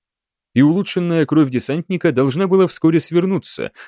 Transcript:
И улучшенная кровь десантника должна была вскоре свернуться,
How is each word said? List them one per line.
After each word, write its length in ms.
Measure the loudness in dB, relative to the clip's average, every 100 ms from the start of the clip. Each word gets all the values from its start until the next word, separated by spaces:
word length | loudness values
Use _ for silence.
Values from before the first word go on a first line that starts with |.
| _ _ _ _ _
И 80 | 2
улучшенная 640 | 4 2 -2 -4 -2 0 0
кровь 240 | 2 2
десантника 640 | 0 -4 -6 -4 -2 -2
должна 340 | 0 0 0 0
была 200 | 2 2
вскоре 340 | 0 0 0
свернуться, 720 | 0 -2 0 -2 -6 -8 -10 -12